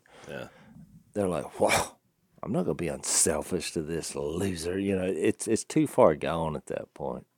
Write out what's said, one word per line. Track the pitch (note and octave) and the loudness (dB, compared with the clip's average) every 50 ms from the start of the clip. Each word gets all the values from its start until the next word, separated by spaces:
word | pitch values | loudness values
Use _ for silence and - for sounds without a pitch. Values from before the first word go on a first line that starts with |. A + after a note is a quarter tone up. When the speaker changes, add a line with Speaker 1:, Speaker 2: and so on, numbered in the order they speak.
| - _ - - - - | -14 _ -20 -20 -14 -12
Speaker 1:
Yeah. | D2 C2 A#1+ - - - - - - - - - - - - _ - | -10 -10 -10 -12 -16 -20 -20 -20 -20 -20 -20 -20 -20 -20 -20 _ -4
Speaker 2:
they're | G#2 G2+ F2+ | -2 0 0
like, | E2+ D2 - - - - | 0 -2 -4 -6 0 2
"Well, | - G2+ - - - - - _ _ _ _ _ _ _ _ _ - | 4 4 4 4 0 -2 -8 _ _ _ _ _ _ _ _ _ -6
I'm | - G#2+ | -4 -2
not | F3 F#3 | -2 0
gonna | G2+ D#2 | -2 -2
be | - F2 D#2 | -2 -2 -4
unselfish | C#2 C2 - - - - - F#2+ D#2 D2+ D2 - - E2 D2+ - - | -4 -4 -4 0 2 2 4 4 2 0 -2 -2 -4 -4 -4 -4 -4
to | F2 | -4
this | D#2 D2+ E2 D#2+ - - - | -4 -2 -4 -4 -4 -6 -6
loser." | C2+ C#2+ D2 D#2+ F2 G2+ G2 F#2 D#2+ D#2+ F2 F#2 G2 | -4 -4 -4 -2 -2 -2 -2 -2 -4 -4 -4 -2 -2
You | G2 G2 G2 | 0 0 0
know, | F#2 F#2 | 0 0
it's, | F#2 F2+ D#2 G2 A2 - - - | 0 0 2 2 2 0 0 0
it's | - A2+ - - | 0 0 0 0
too | - - D#3 D#3 | 0 0 0 0
far | - - - A#2+ F2 D#2 | 2 6 6 8 8 6
gone | C#2+ C2+ C#2 E2 E2 E2 D#2+ D2+ | 4 0 -2 0 0 -2 -2 -4
at | D2+ - | -6 -6
that | - - - - - - | -6 -8 -8 -8 -10 -10
point. | - C#2+ C2 B1 B1+ - _ _ | -8 -8 -6 -6 -8 -10 _ _